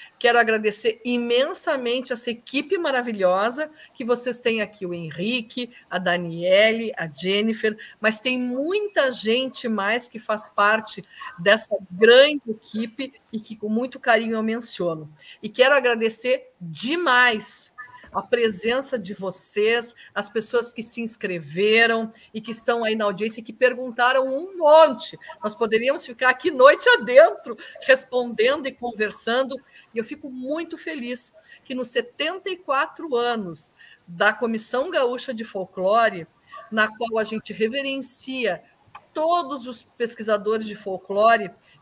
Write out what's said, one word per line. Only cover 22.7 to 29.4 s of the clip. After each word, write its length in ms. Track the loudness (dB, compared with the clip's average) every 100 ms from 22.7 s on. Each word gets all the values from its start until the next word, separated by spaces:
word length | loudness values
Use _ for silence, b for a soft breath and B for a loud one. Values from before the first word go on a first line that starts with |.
| 0
aí 140 | 0 0
na 80 |
audiência 360 | -2 -2 -4 -6
e 20 |
que 100 | -12
perguntaram 760 | 0 2 2 -8 0 2 4 0
um 300 | -2 -6 2
monte. 600 | 8 10 8 6 -10 -12 B B
Nós 100 | -8
poderíamos 520 | -2 0 0 0 -2 -6
ficar 240 | 0 0
aqui 200 | 2 0
noite 380 | 6 8 8 4
adentro 720 | 4 6 8 8 6 -12 -16 B B
respondendo 840 | 2 2 2 -4 -4 0 0 0 -4
e 60 |
conversando, 840 | -8 -10 -4 -6 -4 -2 -2